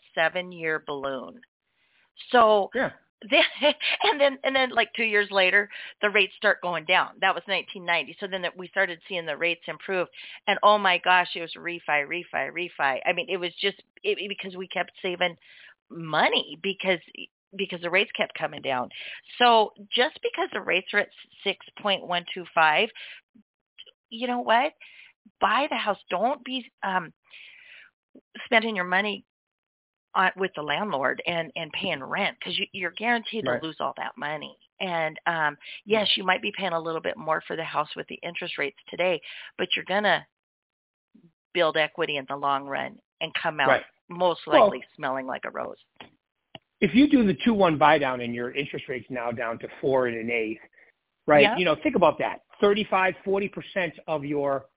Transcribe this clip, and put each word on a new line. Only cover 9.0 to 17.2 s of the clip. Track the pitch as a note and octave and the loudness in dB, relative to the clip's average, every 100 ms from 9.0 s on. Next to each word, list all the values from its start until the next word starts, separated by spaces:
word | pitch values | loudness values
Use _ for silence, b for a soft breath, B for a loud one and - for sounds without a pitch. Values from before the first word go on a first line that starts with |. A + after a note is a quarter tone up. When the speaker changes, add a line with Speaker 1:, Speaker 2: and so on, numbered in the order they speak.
| - | -8
Speaker 1:
seeing | F#3 E3 | -8 -6
the | C#3+ | -2
rates | E3+ E3+ - | -2 -2 -8
improve. | D3+ - F#3 E3+ B B B - | -10 -4 -4 -4 B B B -2
And, | G3 | 4
oh, | G#3 G#3 | 6 6
my | G3 F3+ | 4 2
gosh, | F3+ F3+ F3 | 4 4 4
it | F3+ | -4
was | E3 | -10
refi, | F3 E3 E3+ - D3 C#3 | -10 -8 -8 -2 -2 0
refi, | E3+ E3+ - C#3 | -6 -6 -6 -4
refi. | D#3+ F3 - C#3 C3 - | -6 -8 -2 -2 0 -2
I | |
mean, | F3+ D#3+ | -2 -2
it | F#3 | -4
was | F3 - | -6 -4
just, | G3+ F#3 - _ | -4 -6 -12 _
it, | G#3 F3+ | -4 -4
it, | G3 | -6
because | G3+ F#3+ F3+ | -10 -12 -12
we | F#3 | -8
kept | F#3 F3 - | -6 -6 -6
saving | F#3+ F3 F3+ E3+ B B B B _ | -6 -2 -2 -4 B B B B _
money | E3+ D#3+ D#3 C4 G#4 - D3+ | -14 -2 2 2 0 -4 -6
because, | G3 F#3+ F#3 F3 - - | -6 -4 -2 -2 -4 -20